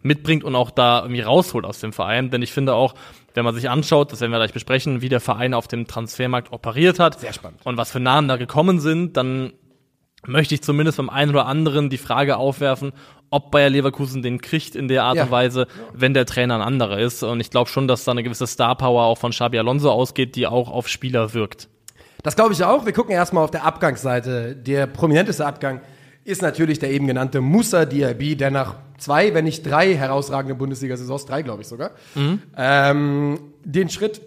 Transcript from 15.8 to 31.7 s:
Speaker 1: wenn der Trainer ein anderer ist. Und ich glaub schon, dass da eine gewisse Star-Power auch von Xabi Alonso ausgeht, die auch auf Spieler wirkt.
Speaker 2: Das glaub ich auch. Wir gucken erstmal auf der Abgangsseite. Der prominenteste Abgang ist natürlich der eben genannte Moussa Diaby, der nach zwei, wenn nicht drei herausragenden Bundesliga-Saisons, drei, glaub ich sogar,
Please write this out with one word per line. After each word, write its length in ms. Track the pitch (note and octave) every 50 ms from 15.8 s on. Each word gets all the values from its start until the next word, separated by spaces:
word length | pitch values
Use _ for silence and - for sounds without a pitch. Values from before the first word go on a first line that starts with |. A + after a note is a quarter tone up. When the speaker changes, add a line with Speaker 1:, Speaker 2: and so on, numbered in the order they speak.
| A2+ - -
Speaker 1:
wenn 180 | B2 C3 C3 C3+
der 120 | C3+ B2
Trainer 260 | - - B2 B2 B2 A#2+
ein 60 | A2
anderer 380 | G2+ A#2 C3+ C3 A#2 G2+ G2+ G2+
ist. 240 | A#2 A#2+ - - -
Und 160 | - A#2+ A#2
ich 80 | A2+ -
glaub 180 | - B2 B2
schon, 200 | - - C3+ C3+
dass 160 | B2+ B2 A2+ -
da 60 | -
eine 100 | B2 A#2+
gewisse 240 | A#2 B2 A#2 - C3
Star-Power 580 | A#2 - - B2 A#2 B2+ - C3 B2+ B2 A#2+ A#2
auch 120 | A2+ A2+
von 140 | - - A#2+
Xabi 260 | A#2 - B2+ A2+ B2
Alonso 320 | A2+ A2 A#2+ C3 D3 C#3+ C#3+
ausgeht, 440 | A2 A#2 B2+ - - - C3 B2 -
die 100 | B2+ A#2+
auch 220 | - A#2 B2 A#2+ A#2
auf 180 | - B2 A#2+
Spieler 460 | - - - - B2+ B2+ A#2 A2+ A2 A2+
wirkt. 340 | A#2 G#2+ G2 - - - _ _ _ _ - _ _ - - _ -
Speaker 2:
Das 140 | - D3+ -
glaub 160 | - A3 A3
ich 120 | G3 D#3 F3+
auch. 220 | F3+ A#3+ D4 A#3
Wir 80 | A3 -
gucken 180 | A3 B3 -
erstmal 320 | G3 F3 F3+ - - E3 D#3
auf 60 | D3
der 140 | - D#3+ C#3
Abgangsseite. 920 | E3 D#3+ - - D#3 B2+ A2+ B2+ C3 B2 B2 A#2 B2+ B2+ A#2+ A#2 A#2+ C#3
Der 300 | C3+ A#2 B2 C#3 C#3 C#3
prominenteste 600 | C3+ - - E3+ D#3 D3 D#3+ G3 G#3+ D#3+ B2+ D3+
Abgang 340 | C#3+ D3 - - C3+ C3 B2+ - - - - - - _ _ _
ist 180 | - F#3+ F#3 F3+
natürlich 340 | D#3 C#3 - E3 D#3 D3+
der 140 | C#3 C#3+ C3+
eben 160 | C#3 C#3 C#3
genannte 340 | C3+ B2+ B2+ C3 C3 C3+ C3+
Moussa 440 | C3 C3+ E3 A3+ A#3 - F#3+ E3+ D#3+
Diaby, 520 | C3+ B2+ C#3+ C#3 B2+ A#2 A2+ C3+ D3 D#3
der 140 | C3+ C#3 C#3
nach 240 | C#3 C#3 C3 A#2 - - - - - -
zwei, 340 | - - C#3+ D#3 G3 G#3+ E3
wenn 100 | E3 D#3+
nicht 180 | D#3+ D#3 - -
drei 300 | C#3+ C#3 D#3 F3+ F#3+ F#3
herausragenden 640 | C#3+ C#3 C3 C3+ C#3 C#3 C#3 C#3 C3+ C3+ C3+ C3+ B2
Bundesliga-Saisons, 680 | C3+ C#3 C3+ B2 C#3 C3 B2+ B2 B2 B2 C3+ C#3 -
drei, 160 | - C3 D3
glaub 180 | D#3+ B2+ G#2+ G2+
ich 80 | G#2
sogar, 220 | -